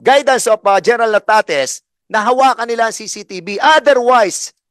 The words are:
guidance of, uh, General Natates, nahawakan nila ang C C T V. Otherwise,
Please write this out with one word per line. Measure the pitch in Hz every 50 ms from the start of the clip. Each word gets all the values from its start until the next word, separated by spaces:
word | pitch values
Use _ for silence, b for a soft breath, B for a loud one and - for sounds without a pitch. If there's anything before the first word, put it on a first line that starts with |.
| -
guidance | 226 269 285 277 277 262 226 -
of, | 233 214 -
uh, | - 196 196 190
General | 156 220 240 226 226 226
Natates, | 214 202 - - 214 214 208 - 156 139 131 127 - - _ _ _ _ _
nahawakan | - 190 220 208 233 254 262 262 262 233 220 240 233
nila | 233 233 226 226
ang | -
C | - 220 185
C | - 208 202
T | - 196 180
V. | 165 190 202 196
Otherwise, | - 302 311 302 233 294 277 247 240 240 254 240 214 180 - - - - _ _ _ _